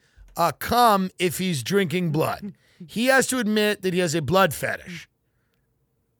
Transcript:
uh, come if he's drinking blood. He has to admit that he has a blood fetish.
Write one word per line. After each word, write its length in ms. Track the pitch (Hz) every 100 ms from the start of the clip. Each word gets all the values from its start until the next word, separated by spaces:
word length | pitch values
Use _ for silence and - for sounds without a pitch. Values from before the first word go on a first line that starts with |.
| _ _ - -
uh, 160 | 147
come 580 | - - 233 240 196 185 -
if 180 | 180 156
he's 260 | 185 147
drinking 480 | 113 196 175 180 170
blood. 420 | 151 123 - 202 - _ - 165
He 200 | 202 247
has 200 | 262 247
to 120 | 254
admit 420 | 208 214 208 202
that 120 | 190
he 60 | 175
has 160 | 175 160
a 60 |
blood 320 | 135 185 185
fetish. 540 | - 120 104 - 170 - _ _ _ _ _ _ _ _ _ _ _